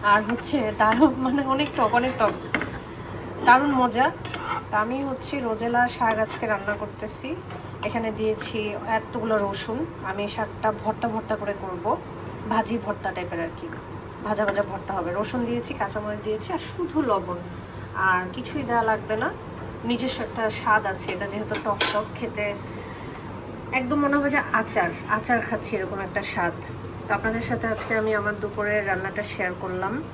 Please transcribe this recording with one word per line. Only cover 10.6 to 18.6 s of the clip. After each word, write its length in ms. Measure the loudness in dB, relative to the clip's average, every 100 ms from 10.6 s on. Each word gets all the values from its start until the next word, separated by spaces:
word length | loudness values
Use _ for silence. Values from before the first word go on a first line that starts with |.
| 0 2
ভর্তা 260 | -2 0 0
ভর্তা 220 | -2 -2 -2
করে 120 | -2 -4
করব, 220 | -6 -2 0 0 -2 -10 -10 -8 0
ভাজি 240 | 2 2 0 -2
ভর্তা 240 | -2 -4 -4
টাইপের 240 | -4 -4 -4
আর 60 | -6
কি, 100 | -10 -10 -10 -12 -12 -8 -2
ভাজা 180 | 2 2
ভাজা 160 | 2 -2
ভর্তা 200 | -4 -4 -2
হবে। 120 | -2
রসুন 300 | -2 0 0 0
দিয়েছি, 220 | -2 -2 -4
কাঁচামরিচ 400 | -2 -2 -4 -4 -2
দিয়েছি, 220 | -4 -2 -4
আর 60 | -4
শুধু 260 | -4 0 0 2
লবণ, 280 | 2 0 -6 -6 -10 -10 -12 -8 0 4
আর 140 | 4 2 -6
কিছুই 280 | -6 -4